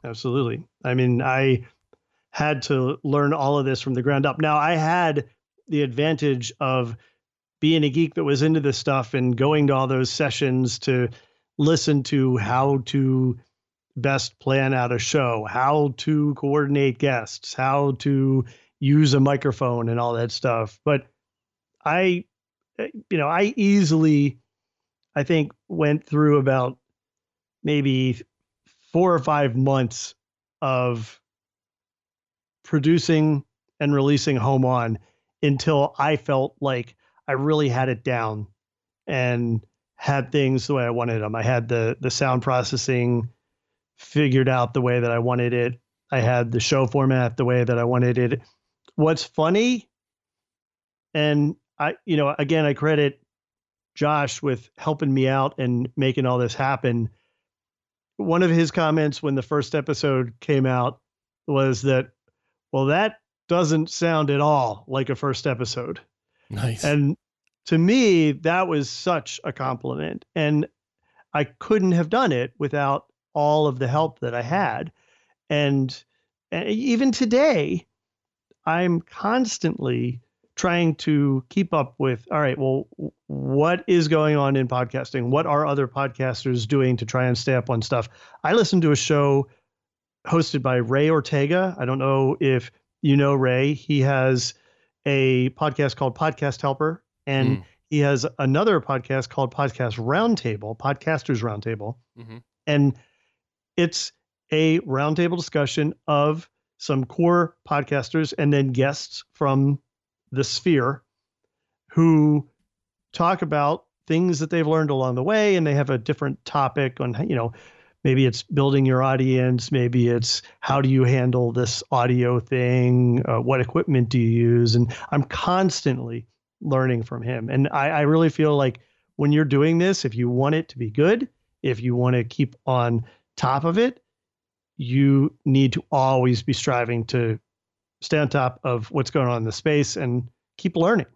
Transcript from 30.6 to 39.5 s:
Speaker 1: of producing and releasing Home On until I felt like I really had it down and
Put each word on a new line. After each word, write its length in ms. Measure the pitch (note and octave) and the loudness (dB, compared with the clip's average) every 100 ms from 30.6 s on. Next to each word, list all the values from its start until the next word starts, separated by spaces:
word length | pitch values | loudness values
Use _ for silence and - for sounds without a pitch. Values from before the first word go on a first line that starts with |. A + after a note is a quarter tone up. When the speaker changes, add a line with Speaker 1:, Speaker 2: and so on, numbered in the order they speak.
Speaker 1:
of 580 | C#3 B2+ B2 A#2 A2 - _ _ _ _ _ _ _ _ _ _ _ _ _ _ | -4 -2 -2 -4 -10 -18 _ _ _ _ _ _ _ _ _ _ _ _ _ _
producing 800 | - D#3 C#3+ E3 - D#3 D#3 C#3+ - _ _ _ | -4 0 2 2 2 2 2 0 -4 _ _ _
and 140 | C#3+ | 0
releasing 420 | C#3+ C#3 C#3+ D3+ C3 | 2 2 2 0 0
Home 300 | A#2+ C3+ B2+ | 2 2 2
On 340 | B2+ A#2 A2 _ _ _ _ | 0 -2 -6 _ _ _ _
until 520 | D3 C#3 - D3 C#3+ - | 0 0 0 2 0 0
I 180 | C#3+ D3+ | -2 -2
felt 380 | - C3+ C3+ _ | 0 -2 -2 _
like 360 | C#3 B2+ A#2 _ _ _ - | -4 -4 -8 _ _ _ -6
I 60 | |
really 360 | C3+ C#3+ D#3 C#3+ | -4 0 0 0
had 200 | B2 C3 | 0 -2
it 140 | A#2 | -2
down 440 | C3+ B2 A2 G#2+ G#2 _ _ _ _ _ - | -4 -4 -4 -6 -12 _ _ _ _ _ -8
and 580 | C3+ B2+ A#2+ A#2+ | -2 -2 -2 -2